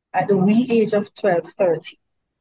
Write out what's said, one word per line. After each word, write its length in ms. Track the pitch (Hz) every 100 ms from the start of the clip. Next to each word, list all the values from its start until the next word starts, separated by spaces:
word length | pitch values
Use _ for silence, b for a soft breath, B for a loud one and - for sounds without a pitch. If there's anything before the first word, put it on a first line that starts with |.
| _
at 160 | 185 180
the 80 | 190
wee 300 | 190 226 247
age 220 | 233 208
of 200 | 208 -
twelve, 340 | - 202 170 165
thirteen, 480 | - 185 160 - - _ _ _ _